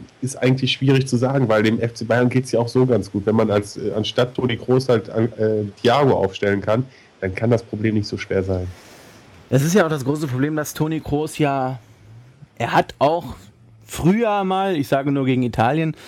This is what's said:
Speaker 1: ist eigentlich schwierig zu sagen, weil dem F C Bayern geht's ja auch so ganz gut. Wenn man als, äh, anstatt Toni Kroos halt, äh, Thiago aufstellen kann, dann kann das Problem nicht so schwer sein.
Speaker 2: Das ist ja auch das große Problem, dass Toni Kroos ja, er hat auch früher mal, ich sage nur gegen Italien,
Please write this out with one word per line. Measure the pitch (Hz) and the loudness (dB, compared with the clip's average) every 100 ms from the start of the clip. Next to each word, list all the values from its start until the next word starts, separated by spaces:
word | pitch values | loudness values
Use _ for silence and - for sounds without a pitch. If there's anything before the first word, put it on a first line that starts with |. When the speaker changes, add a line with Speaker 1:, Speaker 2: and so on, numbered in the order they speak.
| - - | -14 -10
Speaker 1:
ist | 127 - | -8 0
eigentlich | 127 131 127 | 2 2 0
schwierig | - 135 135 135 | 0 2 2 2
zu | 120 | 0
sagen, | 127 139 113 | 0 0 2
weil | 110 | 4
dem | 107 110 | 2 0
F | 113 | -4
C | - | -6
Bayern | 110 117 123 | -2 2 2
geht's | 127 131 | 0 0
ja | 113 | -2
auch | 113 | 0
so | 127 127 | 2 2
ganz | 110 98 | 2 0
gut. | 107 101 | -4 0
Wenn | |
man | 110 107 | 2 2
als, | 104 101 - | 0 -2 -6
äh, | 104 107 | -6 -4
anstatt | 107 - 123 - | -4 -2 -2 0
Toni | 127 117 | -4 -4
Kroos | - 127 131 | 0 0 4
halt, | 117 - | 0 0
äh, | 113 117 117 110 107 104 - | -2 -2 0 0 0 -4 -2
Thiago | 120 131 139 | 2 4 4
aufstellen | 98 95 - 101 101 | 2 0 -2 0 0
kann, | 104 110 131 - - - | 0 0 -2 -10 -20 -8
dann | 95 | -8
kann | 92 113 | -4 0
das | 113 | 0
Problem | - 107 110 | -2 -4 -2
nicht | 107 98 | 0 -2
so | 104 | -8
schwer | - 95 | -4 -2
sein. | 95 92 90 - - - - - - - - | 0 -2 -4 -12 -20 -20 -20 -20 -20 -20 0
Speaker 2:
Das | 127 | 0
ist | 151 | 2
ja | 202 165 | 2 2
auch | |
das | 151 | 0
große | 123 151 151 | -2 -2 -2
Problem, | 127 147 156 | -2 0 -2
dass | 143 | -6
Toni | - 156 156 | -4 -2 -2
Kroos | - 147 151 - | -2 -4 -4 -2
ja, | 147 139 131 131 - - - - - - - - | 0 0 -2 -6 -12 -20 -20 -20 -20 -20 -20 -8
er | 117 | -2
hat | 160 - - | 0 -2 0
auch | 139 170 131 - - _ - - - | 0 0 -6 -16 -18 _ -20 -20 -16
früher | - 156 214 226 202 | 0 2 4 2 0
mal, | 190 190 196 165 | 0 0 0 -2
ich | 135 | 0
sage | 139 143 | 0 0
nur | 139 | 0
gegen | 131 127 | 0 0
Italien, | 123 120 117 156 160 - | 0 2 2 2 -2 -6